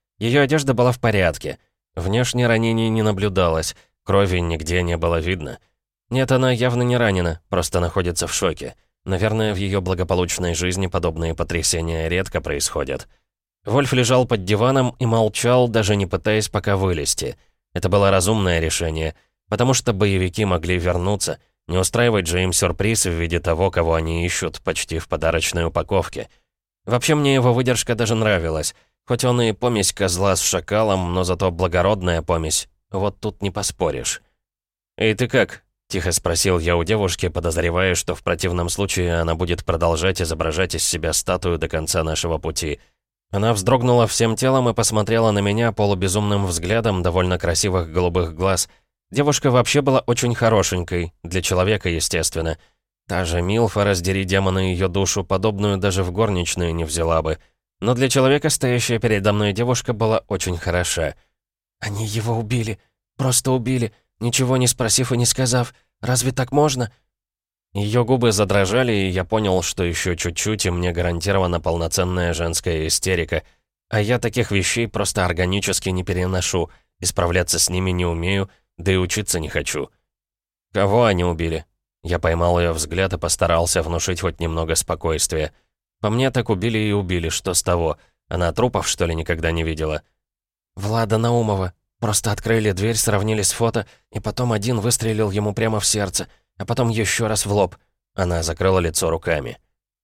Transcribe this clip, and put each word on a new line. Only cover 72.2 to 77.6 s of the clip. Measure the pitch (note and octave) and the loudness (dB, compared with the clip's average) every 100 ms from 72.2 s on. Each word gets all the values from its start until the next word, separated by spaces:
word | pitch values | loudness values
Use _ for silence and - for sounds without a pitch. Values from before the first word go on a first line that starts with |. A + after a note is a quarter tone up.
| F2 | 0
женская | E2+ E2+ E2+ - D#2+ D#2 | 0 -2 -4 -4 -2 -2
истерика. | - F#2+ F2+ D#2+ D#2+ - _ _ _ _ | -2 0 -2 -2 -4 -6 _ _ _ _
А | A2 | -2
я | G#2 B2 | 0 0
таких | A#2 B2 A2 | 0 -2 0
вещей | G2+ F2+ - A#2 | 0 0 -2 -4
просто | - G2 - F2+ | -2 -4 0 -2
органически | E2+ F2+ G2 G2 F#2 F#2+ | 0 0 0 -2 -2 -2
не | F#2 | -4
переношу, | F2+ F2+ F2+ F#2 - F2+ E2 - _ _ | -2 -2 -2 -2 -2 -2 -4 -8 _ _
и | F2 | -4
справляться | - F2 F2+ F2 | 0 2 2 0
с | E2+ | 0